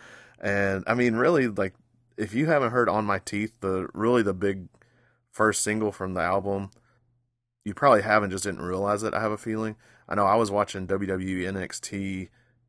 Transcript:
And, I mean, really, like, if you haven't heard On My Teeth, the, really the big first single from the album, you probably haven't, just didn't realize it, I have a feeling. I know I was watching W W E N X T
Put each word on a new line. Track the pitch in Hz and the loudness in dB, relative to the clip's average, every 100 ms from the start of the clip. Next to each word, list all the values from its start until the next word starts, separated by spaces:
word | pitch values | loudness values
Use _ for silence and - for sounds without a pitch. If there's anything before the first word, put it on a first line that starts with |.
| - - - _ | -20 -20 -20 _
And, | 101 101 98 98 - | -4 0 0 -2 0
I | |
mean, | 117 123 | 2 2
really, | 113 131 170 123 | 4 2 2 2
like, | 101 95 - _ _ _ - | 0 -4 -6 _ _ _ -8
if | 104 | -4
you | 110 156 | -2 2
haven't | 151 123 | 2 2
heard | 123 117 | 2 2
On | 104 104 | 2 0
My | 98 | -2
Teeth, | - 104 107 - | -2 -4 -4 -4
the, | 95 95 90 | -4 -2 -4
really | - 110 123 | -2 2 4
the | 101 | 2
big | 92 101 98 90 _ _ _ _ _ _ | 0 -2 -2 -8 _ _ _ _ _ _
first | - 110 101 | 0 0 2
single | - 107 107 | -2 0 -2
from | 98 95 | -4 -6
the | 92 | -2
album, | 85 98 98 98 98 - _ _ _ _ _ _ _ _ | 0 0 -2 -6 -6 -14 _ _ _ _ _ _ _ _
you | 104 | -12
probably | 95 143 110 | 0 4 4
haven't, | 101 107 101 | 6 2 2
just | 92 | -2
didn't | 101 92 | -4 -4
realize | 90 92 101 104 | -4 -2 0 0
it, | 110 | -2
I | - | -2
have | 110 | -2
a | 107 | -4
feeling. | 117 110 110 107 _ _ - | -6 -4 -6 -8 _ _ -6
I | |
know | 104 98 | 0 4
I | |
was | 107 110 | 4 4
watching | 101 101 98 | 2 0 -2
W | 92 98 98 | -2 -2 0
W | 95 92 92 | -2 -2 -2
E | 90 | -2
N | 98 | -4
X | 90 - | -6 -10
T | - 101 98 95 92 _ _ _ | -10 -6 -4 -6 -8 _ _ _